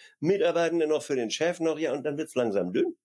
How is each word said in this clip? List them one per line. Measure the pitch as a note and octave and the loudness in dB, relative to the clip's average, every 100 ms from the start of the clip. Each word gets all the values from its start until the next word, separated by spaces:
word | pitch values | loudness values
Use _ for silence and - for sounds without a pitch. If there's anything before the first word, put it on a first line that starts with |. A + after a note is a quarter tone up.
| - _ | -20 _
Mitarbeitende, | D3+ G3 F3 E3+ E3 E3+ D#3 | 0 2 2 2 2 2 2
noch | D3+ | 0
für | - C3+ | 0 -2
den | A2+ | -2
Chef, | - E3 E3+ | 0 -2 0
noch, | E3 D3+ | -2 0
ja, | D#3 | -2
und | C#3 | -2
dann | D3 C#3+ | -4 -4
wird's | D#3 | -4
langsam | B2+ A#2+ G2 F2+ | 0 0 0 0
dünn. | G#2 F4 - | 0 0 -4